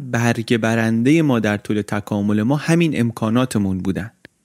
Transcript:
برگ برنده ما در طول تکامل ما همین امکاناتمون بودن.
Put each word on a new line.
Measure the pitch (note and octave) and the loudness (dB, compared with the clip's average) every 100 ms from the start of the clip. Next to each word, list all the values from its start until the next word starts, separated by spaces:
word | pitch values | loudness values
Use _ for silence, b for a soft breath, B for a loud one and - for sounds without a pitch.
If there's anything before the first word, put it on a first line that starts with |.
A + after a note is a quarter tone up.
| C3 | -2
برگ | A#2+ A#2 A#2 A2+ A#2+ | 0 2 0 0 0
برنده | A2 A2+ A2+ A2+ B2 E3 | 2 0 0 2 2 4
ما | D3+ A#2+ | 4 2
در | G#2 G#2 | 0 -2
طول | - G#2+ | -2 -4
تکامل | G2+ G#2 - G#2 G2+ G#2 | -2 -6 -4 -2 0 0
ما | A2+ C#3+ | 0 -2
همین | - E3+ E3 G2+ | 0 2 2 0
امکاناتمون | A#2 - A2 A#2+ B2+ A2 G2 F#2 | -2 -2 0 0 0 0 -2 -2
بودن. | F#2+ F2+ G#2+ _ - _ | -2 -4 -6 _ -20 _